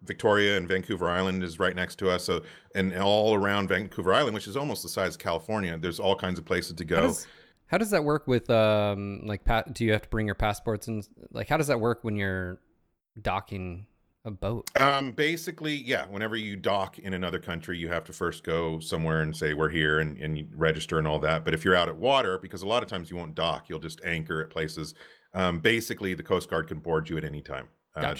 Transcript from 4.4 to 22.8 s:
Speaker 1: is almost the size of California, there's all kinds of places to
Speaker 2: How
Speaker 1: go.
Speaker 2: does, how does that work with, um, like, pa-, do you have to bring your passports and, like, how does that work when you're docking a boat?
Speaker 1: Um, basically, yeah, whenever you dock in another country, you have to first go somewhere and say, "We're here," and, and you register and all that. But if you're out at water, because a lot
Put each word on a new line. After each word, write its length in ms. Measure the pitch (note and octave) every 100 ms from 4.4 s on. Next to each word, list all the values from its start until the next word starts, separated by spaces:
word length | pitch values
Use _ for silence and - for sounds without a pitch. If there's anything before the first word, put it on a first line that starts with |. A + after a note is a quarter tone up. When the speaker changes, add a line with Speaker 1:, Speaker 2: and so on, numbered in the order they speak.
| G#2
Speaker 1:
is 80 |
almost 280 | G#2+ D3 G#2
the 80 | E2
size 240 | - F#2+
of 40 | F2
California, 600 | G2+ E2 - A2 F#2+ E2
there's 200 | F2 E2+
all 160 | G2
kinds 240 | F#2+ F#2 F2+
of 60 |
places 300 | - F2+ E2+
to 100 | E2
Speaker 2:
How 40 | E2
Speaker 1:
go. 120 | E2+ B3+
Speaker 2:
does, 200 | - - - - _ _
how 100 | F#3
does 100 | G#3+
that 160 | G3
work 220 | D3 D3 -
with, 240 | B2 -
um, 720 | A#2 G#2+ G#2+ G#2 G2+ G2+ G2+
like, 220 | G#2+ G2+ -
pa-, 160 | A2+ -
do 100 | B2+ A2+
you 60 |
have 100 | G#2+
to 60 | -
bring 160 | A2+ G#2+
your 80 |
passports 540 | G2 G#2+ G#2 - G#2+ -
and, 200 | A2 G2+ - -
like, 160 | A#2+ A2
how 80 | D#3
does 120 | D3
that 120 | B2
work 240 | A2 A#2
when 120 | A2+ G#2
you're 440 | G2 F#2 F2+ F#2 _ _ _ _ _ -
docking 640 | G#2 F#2+ - G2 F2+ F2 G#2 _ _ _
a 60 | A2+
boat? 380 | G2+ G2 A#2 - -
Speaker 1:
Um, 340 | C3+ C#3 C3+
basically, 640 | A2+ D3+ E3 E3 E3 D#3
yeah, 320 | D3 A#2+ A#2+ D2+
whenever 300 | G2 A2 A2+
you 200 | A2 G2+
dock 420 | F#2+ G2 F#2+ -
in 160 | F#2+
another 240 | F#2 F2+ F2
country, 400 | - E2+ E2 F2
you 100 | E2
have 160 | E2+
to 80 | -
first 320 | - F2 D#2+
go 340 | - E2 E2 D#2+
somewhere 420 | D#2+ F2 D#2+ D#2+
and 120 | D#2 D2+
say, 180 | D#2
"We're 140 | D2+ D#2
here," 320 | D#2+ D2+ D#2
and, 180 | D#2 D2
and 180 | D2+ D#2
you 100 | D2+
register 440 | D2+ D#2+ D#2 - E2
and 80 | D#2
all 120 | D2+
that. 240 | D2+ D#2+
But 100 | D#2+
if 100 | D#2+
you're 120 | E2+ F#2
out 120 | E2+
at 80 | D#2+
water, 420 | A#2+ C3+ G#2+ F#2
because 240 | E2+ F#2
a 40 | F#2+
lot 160 | A#2+